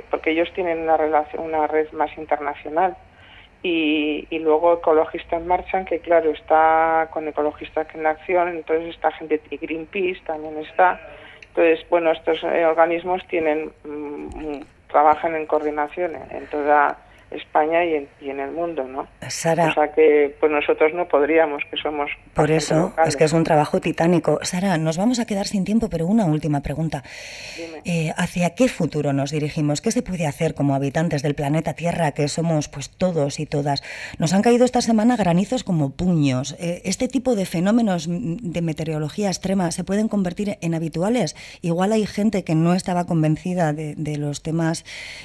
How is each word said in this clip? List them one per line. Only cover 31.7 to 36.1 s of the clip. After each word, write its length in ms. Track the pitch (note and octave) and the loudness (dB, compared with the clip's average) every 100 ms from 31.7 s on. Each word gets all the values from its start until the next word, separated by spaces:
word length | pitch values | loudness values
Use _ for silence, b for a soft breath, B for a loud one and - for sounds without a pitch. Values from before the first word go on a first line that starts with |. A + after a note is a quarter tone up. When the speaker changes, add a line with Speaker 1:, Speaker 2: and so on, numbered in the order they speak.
Speaker 2:
Tierra, 380 | - E3+ E3+ D#3 | -4 -4 0 0
que 160 | - C#3+ | 0 -2
somos, 400 | - E3 D#3 - | 0 0 0 -2
pues, 220 | C#3+ - | -10 -14
todos 500 | - F#3 E3 C#3 - | -2 0 0 -2 -2
y 60 | D3+ | -4
todas? 360 | D3 C#3+ C3+ B B B B | -2 -2 -4 B B B B
Nos 140 | D#3+ | 2
han 100 | G3 | 4
caído 220 | A#3+ A#3+ | 4 4
esta 160 | B3 B3 | 4 2
semana 360 | A#3 A3 A#3 G#3+ | 2 4 4 2
granizos 480 | F3 F3 G3+ B3 | 2 2 2 -2
como 260 | - E3 C#3 | 0 0 0
puños. 640 | - F3+ | 0 2